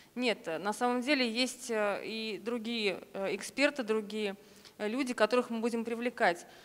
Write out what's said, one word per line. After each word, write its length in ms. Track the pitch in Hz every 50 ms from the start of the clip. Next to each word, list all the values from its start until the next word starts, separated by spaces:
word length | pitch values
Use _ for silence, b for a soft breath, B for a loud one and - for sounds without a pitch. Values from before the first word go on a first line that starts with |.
| b b b
Нет, 240 | 240 254 233 196 151 -
э, 120 | 165 160 151
на 140 | 180 202
самом 280 | 208 - 247 247 247 247
деле 240 | 233 277 302 262 254 226 220 247
есть, 280 | 262 240 - - - 233
э, 320 | 226 214 208 202 185 - -
и 360 | - 220 226 220 220 202 175 196
другие, 540 | 233 240 240 214 233 233 226 208 196 170 - - - -
э, 200 | 190 196 180 190
эксперты, 480 | 202 - - - 262 277 294 285 277 226
другие, 500 | 208 220 220 208 196 214 214 214 196 196 - b b b b b b b b
э, 100 | 208 214
люди, 260 | 226 269 285 247 240
которых 360 | - 214 214 247 247 240 -
мы 100 | 233 226
будем 240 | 214 240 226 226 214
привлекать. 640 | 226 233 226 240 247 247 - 226 180 175 - - b b b